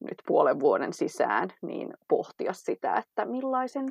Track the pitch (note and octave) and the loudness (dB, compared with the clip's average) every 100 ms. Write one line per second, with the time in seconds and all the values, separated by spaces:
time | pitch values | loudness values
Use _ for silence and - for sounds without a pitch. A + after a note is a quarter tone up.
0 | - - - - C#3+ C3+ C#3 F#2+ C3+ - | -12 -8 2 4 4 4 4 4 0 -2
1 | - - - G#2+ F#3 - - - - - | -4 0 0 2 -2 -6 -8 -8 -8 -12
2 | - - - - - F#3 - - - G#3+ | 0 0 0 -6 -6 -4 -6 -4 -2 -2
3 | - - G#3+ B3 C4 B3+ B3+ C#4 C4+ | -2 -4 -4 -4 -2 -2 -2 -4 -6